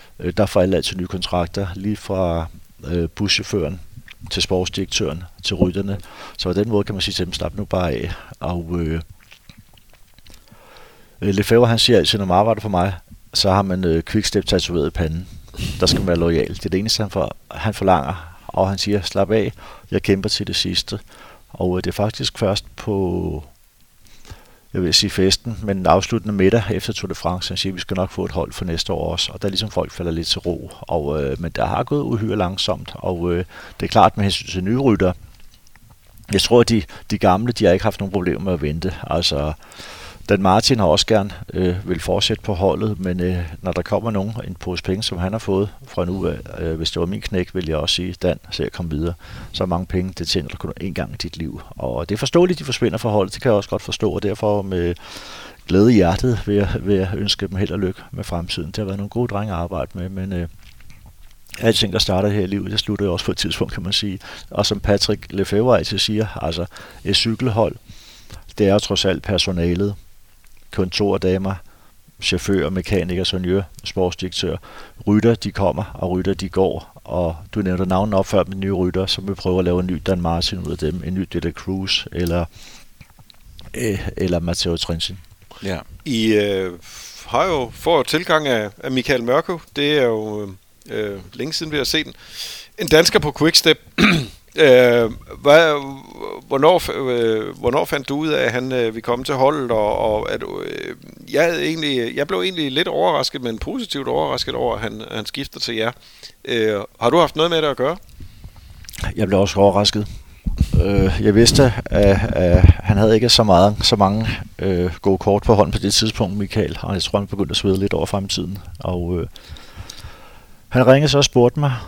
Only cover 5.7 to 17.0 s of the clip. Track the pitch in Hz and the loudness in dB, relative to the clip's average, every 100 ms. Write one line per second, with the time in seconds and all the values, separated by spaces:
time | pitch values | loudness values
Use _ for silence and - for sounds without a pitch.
5.7 | 92 98 98 - - - - 90 90 107 | 0 -4 -6 -10 -18 -16 -6 -2 0 2
6.7 | 104 98 98 98 95 87 - 80 - - | 0 0 -4 -4 -4 -4 -4 -6 -6 -2
7.7 | 92 82 60 87 - - - - 87 80 | 0 0 -2 -6 -8 -14 -8 -6 -4 -4
8.7 | 87 80 82 - - - - - - - | -4 -2 -4 -6 -16 -20 -20 -20 -20 -20
9.7 | - - - - - - - - - - | -20 -20 -20 -20 -20 -20 -20 -20 -20 -20
10.7 | - - - - - 101 98 104 117 120 | -20 -20 -20 -20 -4 0 2 4 6 6
11.7 | 113 - 110 - 104 95 90 110 110 110 | 4 6 4 4 0 2 4 4 2 0
12.7 | 92 95 95 - - - - 101 95 98 | 0 0 -2 -12 -20 -8 0 2 4 2
13.7 | 92 90 82 - 110 - 101 - 95 - | 0 2 0 0 -2 0 0 2 0 0
14.7 | 85 73 - 82 80 92 - - - - | 0 0 0 -2 -4 -8 -16 -16 -10 -8
15.7 | - 92 - 92 85 85 80 - - 92 | -2 0 2 2 2 2 2 0 -4 -4
16.7 | 95 110 - | -2 0 -2